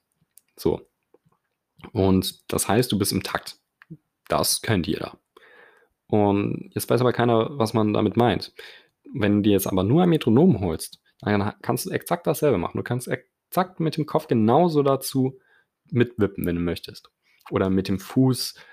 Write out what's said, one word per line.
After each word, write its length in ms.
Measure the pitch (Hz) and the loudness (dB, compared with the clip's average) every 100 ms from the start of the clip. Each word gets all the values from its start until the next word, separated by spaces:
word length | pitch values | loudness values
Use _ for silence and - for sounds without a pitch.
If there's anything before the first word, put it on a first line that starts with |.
| _ _ _ _ _ - | _ _ _ _ _ -6
So. 340 | 135 - - _ _ _ _ _ _ _ _ _ - | -4 -4 -8 _ _ _ _ _ _ _ _ _ -6
Und 600 | 110 98 95 - - - | 0 4 4 0 -8 -6
das 160 | 98 - | -4 0
heißt, 240 | 104 123 | 0 0
du 80 | 98 | 0
bist 120 | 101 | -2
im 120 | 98 | -2
Takt. 340 | - - - - _ _ - 156 _ _ - | -4 -6 -8 -20 _ _ -20 -20 _ _ -4
Das 340 | 76 82 - | -2 0 -2
kennt 260 | - 101 78 | -2 -2 -2
jeder. 300 | - - - _ _ - - - _ _ _ _ | -4 -8 -14 _ _ -20 -20 -20 _ _ _ _
Und 640 | 110 101 101 113 - - | 2 2 2 -2 -6 -8
jetzt 160 | 107 - | -8 -2
weiß 120 | 123 | 2
aber 120 | 123 | 2
keiner, 440 | 110 120 113 113 143 | 2 2 2 0 -2
was 160 | 110 | -2
man 200 | 113 107 | 0 0
damit 240 | 107 104 107 | 2 0 2
meint. 360 | 120 92 - - - - _ _ - | 2 0 -6 -18 -20 -20 _ _ -12
Wenn 240 | 247 104 104 | -2 0 2
du 40 | |
dir 120 | 104 | 4
jetzt 140 | 98 - | 2 2
aber 160 | 95 | -2
nur 200 | 95 156 | 2 2
ein 60 | 180 | 2
Metronom 500 | 160 - 113 185 110 | 2 2 4 4 4
holst, 420 | 92 80 - - _ _ | 0 -6 -10 -18 _ _
dann 240 | - 104 101 | -2 -2 -2
ha-, 100 | - | -6
kannst 240 | - 113 - | -4 -4 -4
du 60 | |
exakt 360 | - - 175 - | -6 -4 -4 -2
dasselbe 300 | 151 151 98 | 0 0 0
machen. 200 | - - | -2 -6
Du 60 | |
kannst 240 | - 123 - | -6 -6 -6
exakt 720 | - - _ _ - 185 - | -8 -10 _ _ -4 -4 -4
mit 180 | 160 156 | -4 -4
dem 80 | 147 | -4
Kopf 220 | 151 - | -4 0
genauso 560 | 120 107 135 175 151 | 2 4 4 4 2
dazu 560 | 139 135 - 135 131 - _ _ _ _ _ | 2 0 -2 -2 -2 -4 _ _ _ _ _
mitwippen, 560 | 120 120 - 98 90 87 | 0 0 0 -2 -2 -4
wenn 100 | 85 | -2
du 60 | |
möchtest. 500 | 85 82 - - - _ _ _ - | -4 -6 -10 -20 -20 _ _ _ -6
Oder 200 | - 95 | -2 0
mit 180 | 95 92 | 0 0
dem 120 | 95 | -4
Fuß, 560 | - 131 131 127 - - - | -2 2 2 2 -6 -12 -20